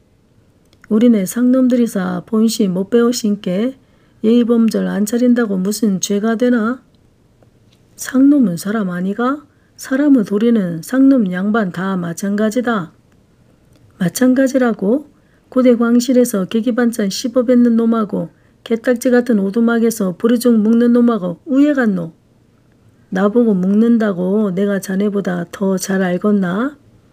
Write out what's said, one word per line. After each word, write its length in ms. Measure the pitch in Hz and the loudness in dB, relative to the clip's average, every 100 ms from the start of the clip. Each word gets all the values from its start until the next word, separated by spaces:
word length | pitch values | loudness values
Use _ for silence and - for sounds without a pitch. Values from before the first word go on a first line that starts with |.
| _ _ _ _ _ _ _ _ _ | _ _ _ _ _ _ _ _ _
우리네 380 | 214 240 220 185 | 2 4 2 -2
상놈들이사 960 | 233 247 262 254 247 226 202 185 175 | -2 2 2 2 2 0 -2 -4 -6
본시 420 | - 220 226 220 196 | -4 0 0 0 -2
못 220 | 180 196 | -2 0
배우신께 880 | 233 233 240 214 202 190 180 247 269 _ _ _ _ | 2 2 0 -4 -4 -4 -4 -4 -8 _ _ _ _
예의범절 640 | 220 240 226 240 226 208 185 | 2 2 4 2 2 0 -2
안 180 | 190 | -2
차린다고 540 | 208 240 247 247 226 190 | -2 0 2 2 0 -2
무슨 420 | 190 208 220 185 | -4 -2 -2 -2
죄가 360 | - 202 220 220 | -4 -2 -2 0
되나? 460 | 247 247 214 262 _ _ _ _ _ _ _ _ _ _ _ - | 0 0 -2 -6 _ _ _ _ _ _ _ _ _ _ _ -16
상놈은 580 | - 254 277 294 214 170 | -4 2 4 4 2 -2
사람 340 | 196 220 190 | -4 -4 -4
아니가? 540 | 175 185 202 247 285 _ _ _ _ | -4 -6 -4 -4 -4 _ _ _ _
사람의 480 | - 262 294 262 | -6 0 4 4
도리는 580 | 202 202 233 233 180 165 | 2 0 2 2 0 -6
상놈 500 | - 262 269 269 190 | -4 2 4 4 0
양반 400 | 180 202 226 190 | -2 -2 -2 -2
다 240 | 170 190 185 | -4 -4 -4
마찬가지다. 960 | 170 170 196 202 220 226 240 220 170 _ _ _ _ _ _ _ _ _ _ _ | -6 -6 -4 -2 -2 -2 -2 -4 -6 _ _ _ _ _ _ _ _ _ _ _
마찬가지라고? 1080 | 175 - 254 254 269 269 240 214 196 277 - _ _ _ _ | -6 0 2 2 2 0 0 -2 -2 -2 -4 _ _ _ _
고대 260 | 254 254 | 2 4
광실에서 680 | 233 233 240 240 247 240 202 | 4 4 2 2 2 2 -2
계기반찬 680 | 180 226 233 233 240 226 196 | -2 -2 -2 0 -2 -2 -4
씹어뱉는 640 | - 254 254 240 247 240 226 | -4 -4 -2 2 4 4 2
놈하고 540 | 226 226 214 190 170 _ _ _ | 2 0 -2 -6 -8 _ _ _
개딱지 480 | - 226 254 240 254 | -6 -4 -2 0 2
같은 280 | 247 247 214 | 2 2 0
오두막에서 800 | 196 220 233 233 226 226 190 170 | 0 0 0 2 0 0 -6 -2
보리죽 380 | 226 240 247 | 0 2 2
묵는 380 | 226 208 233 240 | 2 2 2 4
놈하고 480 | 240 240 220 180 170 | 4 2 0 -4 -8
우애 280 | - 269 294 | -2 2 2
같노? 380 | 269 226 185 165 _ _ _ _ _ _ _ _ _ _ | 2 0 -2 -6 _ _ _ _ _ _ _ _ _ _
나보고 440 | 185 202 233 226 | -2 0 2 2
묵는다고 1000 | 190 185 208 233 233 220 175 180 208 208 | 2 0 2 2 2 0 -2 -2 -2 -2
내가 260 | 180 202 196 | -2 -2 -4
자네보다 680 | 190 190 208 196 185 175 175 | -4 -4 -2 -2 -4 -6 -8
더 260 | - 190 185 | -6 -4 -2
잘 260 | - 190 | -4 -2
알겠나? 720 | 185 180 214 208 180 190 269 294 _ _ _ | -2 -2 0 0 -2 -4 -6 -8 _ _ _